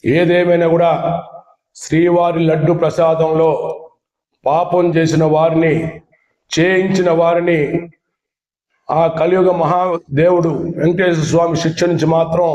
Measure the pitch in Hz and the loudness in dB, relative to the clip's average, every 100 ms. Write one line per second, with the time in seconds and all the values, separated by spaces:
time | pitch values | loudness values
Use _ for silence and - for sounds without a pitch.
0 | 110 151 175 175 175 170 170 165 170 151 | 0 0 2 2 2 2 2 2 2 0
1 | - - - - _ _ _ - - 156 | -2 -6 -10 -20 _ _ _ -20 -4 0
2 | 175 175 175 165 165 156 156 170 156 160 | 2 2 0 0 0 0 0 0 -2 0
3 | 165 160 160 160 160 143 - - - _ | 0 2 0 2 0 0 -6 -10 -16 _
4 | _ _ _ _ 131 156 175 180 175 160 | _ _ _ _ -2 -2 0 0 0 0
5 | 160 156 156 156 165 160 165 143 - - | 0 0 2 2 2 2 0 0 -4 -12
6 | _ _ _ _ _ - 175 190 190 190 | _ _ _ _ _ -2 0 0 0 0
7 | 175 165 170 175 175 165 143 170 170 _ | 0 2 2 2 0 0 -2 -4 -8 _
8 | _ _ _ _ _ _ _ _ - 156 | _ _ _ _ _ _ _ _ -6 -2
9 | 165 160 170 185 180 170 160 180 185 170 | 0 0 0 2 2 0 0 0 -2 -4
10 | - 139 170 180 165 139 - - 160 175 | -4 0 2 2 0 -4 -6 -2 -2 0
11 | 180 165 147 156 170 156 165 160 175 160 | 0 0 0 0 0 -2 -4 -2 -2 0
12 | 156 160 165 165 170 | 0 0 0 -2 -2